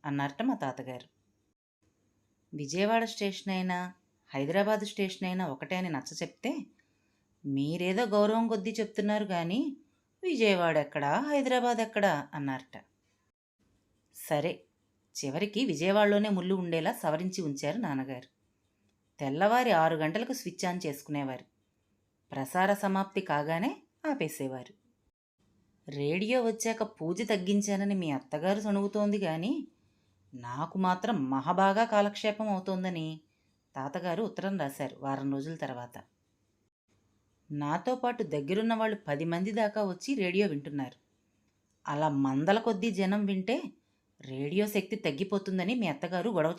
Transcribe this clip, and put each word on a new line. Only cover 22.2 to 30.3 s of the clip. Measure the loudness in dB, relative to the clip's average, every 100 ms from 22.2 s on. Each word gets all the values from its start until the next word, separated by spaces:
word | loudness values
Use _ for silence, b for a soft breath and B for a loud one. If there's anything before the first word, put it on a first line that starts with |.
| _
ప్రసార | -6 -2 2 4
సమాప్తి | 2 2 0 0 -4
కాగానే | 0 -2 0 0 -2 -4 _ _ -4
ఆపేసేవారు. | -2 -4 -4 -6 -6 -12 -20 _ _ _ _ _ _ _ _ _ _ -10
"రేడియో | -2 0 0 2 2 2
వచ్చాక | 0 -2 -2
పూజ | -4 -4 -4 -2
తగ్గించానని | 0 0 2 2 2 0 0 0
మీ | 0
అత్తగారు | -2 -4 -2 0 0
సణుగుతోంది | 0 0 0 0 0 2
కానీ | 0 -2 -2 -4 -6 _ _ _ _ _ _